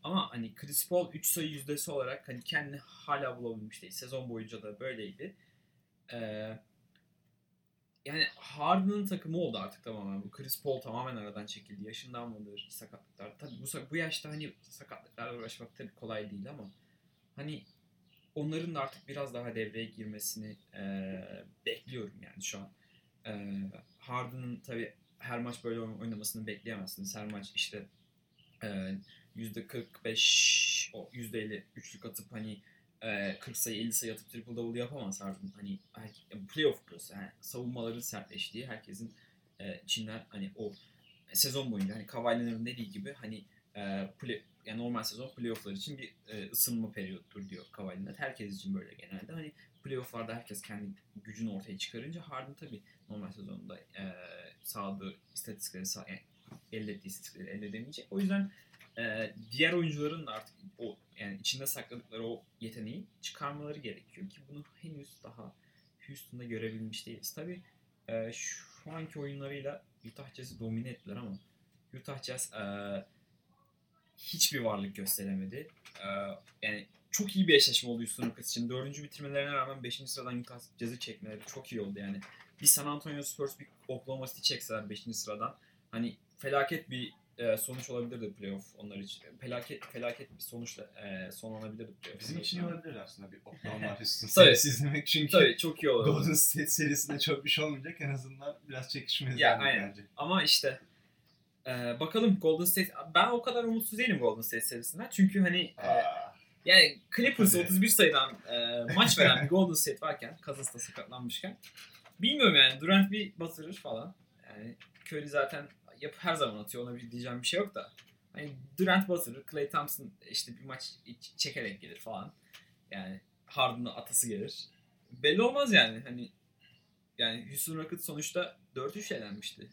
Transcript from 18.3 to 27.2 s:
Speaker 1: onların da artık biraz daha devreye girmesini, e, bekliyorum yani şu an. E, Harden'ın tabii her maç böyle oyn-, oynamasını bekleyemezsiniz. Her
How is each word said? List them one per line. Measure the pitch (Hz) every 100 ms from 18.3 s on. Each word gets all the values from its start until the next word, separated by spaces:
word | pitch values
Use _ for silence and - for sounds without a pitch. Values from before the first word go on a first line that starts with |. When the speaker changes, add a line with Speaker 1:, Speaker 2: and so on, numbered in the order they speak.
Speaker 1:
onların | - 147 156 170
da | 160
artık | 135 - -
biraz | 143 139
daha | 120 120
devreye | 113 107 110
girmesini, | 113 - 107 107 - - 107 104 _
e, | 98 98 98 95 95 92 50 - _ -
bekliyorum | - - 127 104 -
yani | - -
şu | 95 101
an. | 98 _ _ _ _ _ 113
E, | 104 101 98 98 104 - _
Harden'ın | - 123 123 127 123 120
tabii | - 117 113 - _ _
her | 131 120
maç | 120 117
böyle | 120 117
oyn-, | 113 104
oynamasını | 117 107 107 113 107
bekleyemezsiniz. | 101 117 107 95 - 98
Her | 107